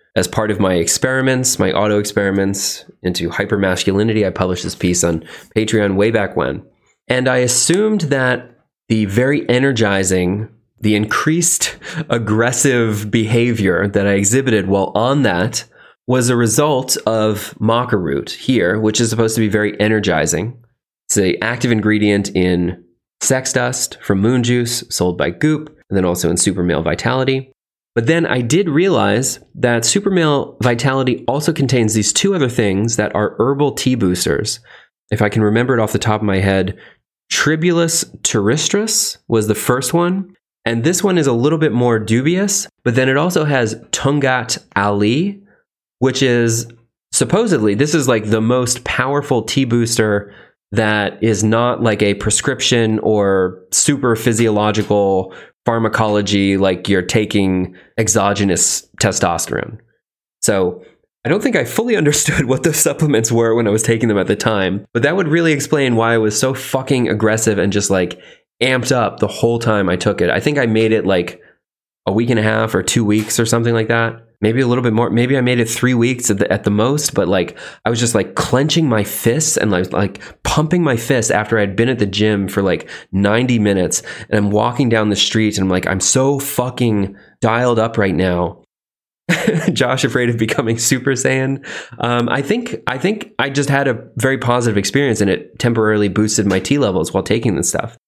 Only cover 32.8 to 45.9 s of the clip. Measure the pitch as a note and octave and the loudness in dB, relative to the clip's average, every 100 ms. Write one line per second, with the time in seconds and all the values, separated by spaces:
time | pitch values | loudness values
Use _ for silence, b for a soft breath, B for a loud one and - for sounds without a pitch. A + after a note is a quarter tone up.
32.8 | A2+ A2+ G#2+ - G#2+ - B2 C#3 C#3+ - | 0 -2 -2 -2 -2 0 0 0 -2 0
33.8 | - A#2+ F#2+ F2+ - D2 A2 - B B | -2 0 0 0 0 -2 -2 -8 B B
34.8 | B _ _ A2 G#2 A2 G#2 A2+ B2+ A#2+ | B _ _ 0 0 2 2 2 2 0
35.8 | G#2 - G#2+ G#2+ G#2 F#2+ G2 F#2+ F#2+ - | 0 0 0 0 0 0 2 0 0 -6
36.8 | B B _ _ _ - D3 D#3+ F3 E3+ | B B _ _ _ -2 -2 0 0 2
37.8 | E3 - - - - A2+ G2+ D3+ - G3+ | 0 -2 -6 -6 -2 0 2 0 0 -2
38.8 | A3 - - - - A2+ G#2+ G#2 - B2 | 0 -2 -4 -8 -2 0 2 0 0 -2
39.8 | - E3+ F3 F#3+ F#3 _ _ _ A2+ A#2 | 0 0 0 -2 -6 _ _ _ -4 0
40.8 | C#3+ F#3 G3+ F3 C#3 A#2 C#3 D#3+ D3+ A#2 | 0 0 2 2 2 2 2 2 0 2
41.8 | B2 A2+ G#2 A#2 D3 F3+ G3+ - - _ | 2 0 2 0 2 0 0 -4 -6 _
42.8 | B2 A#2+ C3 C3+ F3 F3+ D3+ C3+ A2 - | -2 2 2 2 2 0 2 2 0 -4
43.8 | - - C#3 D3 C3 B2+ A#2 - - G2 | -6 -2 0 2 2 0 -2 -8 -4 -2
44.8 | G2+ G2+ G#2 C#3 G3 G3+ b b b _ | 0 2 2 2 -2 -6 b b b _
45.8 | _ | _